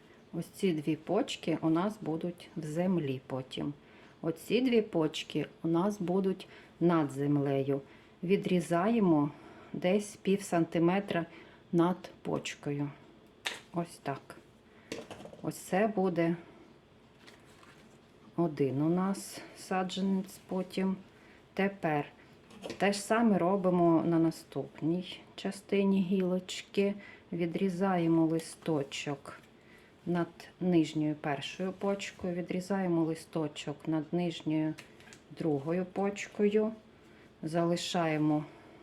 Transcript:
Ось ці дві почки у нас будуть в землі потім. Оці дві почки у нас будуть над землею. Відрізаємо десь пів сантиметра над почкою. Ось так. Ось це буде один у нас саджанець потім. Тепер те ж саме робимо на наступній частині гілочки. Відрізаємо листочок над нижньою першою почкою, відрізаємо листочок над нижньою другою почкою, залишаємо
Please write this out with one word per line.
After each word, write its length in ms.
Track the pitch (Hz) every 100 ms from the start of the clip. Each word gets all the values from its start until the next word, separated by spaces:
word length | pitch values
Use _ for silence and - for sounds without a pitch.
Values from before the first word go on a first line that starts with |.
| - - -
Ось 120 | 165 170
ці 280 | - 196
дві 220 | 156 151 156
почки 640 | - 190 - - - 156
у 80 | 160
нас 280 | 160 202 208
будуть 480 | 151 160 175 175 - -
в 80 | 156
землі 560 | 151 185 175 143 131 -
потім. 460 | 131 131 - 147 143 - - - -
Оці 400 | 160 160 - 208
дві 200 | 262 233
почки 640 | 214 170 156 - - 156 143 -
у 40 | 165
нас 320 | 165 196 208
будуть 480 | 170 185 190 185 - - - -
над 320 | 170 165 143
землею. 680 | 135 143 147 143 139 135 139 - - - -
Відрізаємо 1080 | 170 196 185 180 160 170 196 233 190 156 147 - - - -
десь 420 | - 180 202 208 -
пів 260 | - 196
сантиметра 840 | - 170 165 175 170 190 202 170 165 - - - -
над 400 | 175 170 180 - -
почкою. 680 | - 151 - - 147 143 143 139 - - - - - - -
Ось 260 | 170 170 -
так. 320 | - - - - - - - - - - - - - -
Ось 160 | 160 -
це 300 | - 185 214
буде 480 | 208 190 170 165 170 - - - - - - - - - - - - - - - - - - - -
один 460 | 170 143 139 131
у 80 | 156
нас 520 | 180 190 196 - - - -
саджанець 800 | - 185 185 190 196 190 185 - -
потім. 480 | 185 185 - 190 190 - - - - -
Тепер 520 | - 196 196 165 151 - - - - - - - -
те 160 | 190
ж 80 | 202
саме 360 | - 226 233 185
робимо 640 | 170 202 180 180 170 160 170
на 140 | 165
наступній 1000 | 165 165 - 139 135 - 147 175 185 - - -
частині 640 | 196 196 - 202 196 196
гілочки. 920 | 175 196 180 185 185 - - - 196 202 - - -
Відрізаємо 920 | 170 175 165 196 175 196 180 165 165 160
листочок 1120 | 160 160 - - 156 139 - - 143 - - - - - - - - -
над 220 | 175 240 - - -
нижньою 540 | 180 170 156 156 151 151
першою 560 | 156 143 - - 185
почкою, 640 | 185 202 196 - - 185
відрізаємо 680 | 175 175 185 180 196 185 170
листочок 720 | 160 160 - 165 151 151 - 147 -
над 260 | 156 147
нижньою 600 | 175 175 160 - 156 156 156 - - - - - 147
другою 460 | 170 143 143 175 180
почкою, 840 | - 202 202 - - 208 214 214 226 - - - - - -
залишаємо 1000 | 160 170 170 175 - 185 165 151 151 151 151 - - -